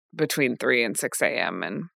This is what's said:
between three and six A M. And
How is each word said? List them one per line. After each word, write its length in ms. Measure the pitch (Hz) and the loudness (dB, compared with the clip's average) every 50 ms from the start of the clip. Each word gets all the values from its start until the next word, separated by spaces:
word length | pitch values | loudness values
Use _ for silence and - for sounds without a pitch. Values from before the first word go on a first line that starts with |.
| _ _ - | _ _ -4
between 420 | 156 156 - - 151 139 123 117 | -2 0 0 2 2 2 2 0
three 280 | - - 127 127 120 117 | 0 2 2 4 4 2
and 120 | 107 - | 0 0
six 240 | - 143 123 - - | -2 -4 -4 -2 0
A 100 | - - | 0 0
M. 340 | - - 87 - 98 90 85 | 0 0 0 -2 -2 -4 -6
And 200 | 82 107 - 170 - _ | -6 -6 -8 -8 -10 _